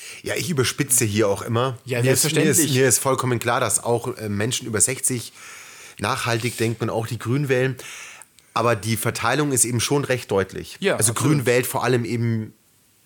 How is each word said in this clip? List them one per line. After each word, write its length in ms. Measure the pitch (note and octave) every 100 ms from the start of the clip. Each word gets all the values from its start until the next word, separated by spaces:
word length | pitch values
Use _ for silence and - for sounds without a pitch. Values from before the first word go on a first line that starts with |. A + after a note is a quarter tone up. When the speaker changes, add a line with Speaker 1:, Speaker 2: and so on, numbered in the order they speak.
| - -
Speaker 1:
Ja, 120 | - G#2+
ich 140 | A#2+
überspitze 540 | D3+ A#2 - C#3+ -
hier 240 | A2+ G#2 G#2
auch 140 | G2
immer. 360 | - A2+ C3 A#2+
Speaker 2:
Ja, 180 | - A#2+
Speaker 1:
Mir 20 |
ist, 0 |
mir 80 | B2+
ist, 100 | B2+
Speaker 2:
selbstverständlich. 520 | D3+ D3+ D3 D3 D#3
Speaker 1:
mir 140 | B2+ C3
ist 100 | -
vollkommen 400 | C3+ B2+ B2 A#2
klar, 200 | A#2 B2
dass 220 | A#2 -
auch, 340 | A#2 A#2+ B2+ -
äh, 120 | G#2+
Menschen 380 | G2+ A2+ B2 B2
über 140 | G#2+
sechzig 520 | F#2+ C3 - B2+ - - - - - - - -
nachhaltig 580 | G2+ B2+ A#2+ A#2 A#2 -
denken 280 | A2+ A#2
und 60 | A2+
auch 160 | F#2+ A2+
die 120 | A2
Grünen 300 | A2+ C3 D3
wählen. 280 | B2+ C3 B2 - - - - - _ _
Aber 220 | - A2+ A2+
die 200 | G2+ A2+
Verteilung 560 | A#2+ A2+ A#2 C3+ D3
ist 120 | B2+
eben 160 | A2+ A#2+
schon 240 | - C#3+
recht 260 | C3 B2+ -
deutlich. 460 | G2 F#2+ E2+ D#2+ -
Speaker 2:
Ja, 160 | G3 B2+
Speaker 1:
Also 160 | A2
Speaker 2:
absolut. 260 | A2 B2 D3+
Speaker 1:
Grün 80 | A#2+
wählt 200 | A#2+ C3
vor 180 | B2+
allem 200 | A#2+ B2+
eben, 480 | A2+ A#2 A#2 A2+ A2 - _ _ _ _